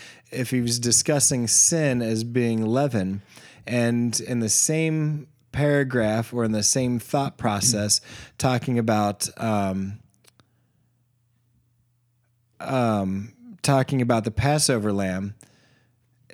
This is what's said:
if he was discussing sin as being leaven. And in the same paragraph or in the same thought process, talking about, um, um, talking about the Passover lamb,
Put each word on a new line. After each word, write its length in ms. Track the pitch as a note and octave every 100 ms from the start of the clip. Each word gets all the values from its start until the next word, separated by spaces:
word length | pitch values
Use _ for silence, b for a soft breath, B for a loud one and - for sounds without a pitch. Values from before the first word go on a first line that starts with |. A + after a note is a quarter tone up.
| B B _
if 200 | C3 A#2+
he 100 | B2+
was 160 | A#2+ A#2+
discussing 680 | A#2+ A2+ - C#3+ - C3 A#2
sin 560 | - - E3 D3 B2
as 200 | A2+ A2
being 400 | A#2 B2 A#2 A2
leaven. 600 | A2 B2+ D3 A2+ F#2 G2+ B B B B -
And 540 | A#2+ A#2 A#2+ A#2+ C3
in 200 | - A#2+
the 100 | A2
same 760 | - - D#3 D#3+ D#3 D3+ D3+ - _ _
paragraph 800 | C3+ D3 C#3+ C3 B2 G#2+ A2 A2
or 120 | A#2+
in 80 | A2+
the 100 | A2
same 380 | G2+ C3+ B2 A#2+
thought 400 | - C#3+ C#3 -
process, 600 | A2+ G2+ - G#2+ G#2 - B B B -
talking 400 | C3+ B2 - A#2+
about, 500 | A2+ G#2+ G#2 G2 - -
um, 560 | A2+ G#2 G2 F#2+ F#2+ G#2+ - _ _ _ _ _ _ _ _ _ _ _ _ _ _ _ _ _ _ _ _ _ _ _ _ -
um, 720 | - C3 A#2 G#2 F#2+ G2 A2 - A#3+ -
talking 380 | - C3+ C3 C3+
about 220 | A#2+ A2+
the 80 | A2
Passover 600 | - C3+ D3+ D3+ A#2+ G#2
lamb, 400 | G2+ F#2+ F#2 G2+ - b b b b b b _ _ -